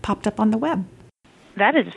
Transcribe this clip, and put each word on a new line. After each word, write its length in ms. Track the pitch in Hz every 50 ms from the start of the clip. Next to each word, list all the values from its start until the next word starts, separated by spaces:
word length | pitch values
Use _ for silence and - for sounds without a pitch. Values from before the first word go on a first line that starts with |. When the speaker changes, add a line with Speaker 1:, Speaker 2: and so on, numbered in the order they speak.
| -
Speaker 1:
popped 240 | - 202 - -
up 140 | 214 208 -
on 100 | 214 220
the 80 | 214 220
web. 260 | 262 311 320 196 185 - - - - - _ _ _ _ _ _ _ - -
Speaker 2:
That 200 | - 196 220 294
is 100 | 311 214 - -